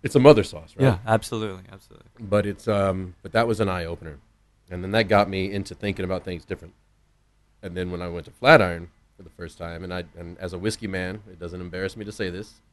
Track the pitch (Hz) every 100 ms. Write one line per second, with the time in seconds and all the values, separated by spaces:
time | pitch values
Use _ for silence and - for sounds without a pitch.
0 | 139 143 131 117 95 82 80 - 131 98
1 | 113 110 - 113 107 92 95 98 _ -
2 | - _ 107 104 101 98 - 101 98 92
3 | 92 - - 110 117 110 101 90 82 85
4 | 82 71 _ _ _ _ _ 90 92 107
5 | 104 104 101 95 95 101 98 90 104 95
6 | 92 92 95 87 - 92 80 _ _ _
7 | _ _ _ _ _ _ 98 87 90 90
8 | 87 85 - - 127 156 92 85 85 _
9 | _ _ 87 - 85 - 85 85 90 90
10 | 85 87 85 90 92 90 101 - 107 95
11 | 92 90 - 90 87 90 90 90 95 110
12 | 104 104 95 90 107 - _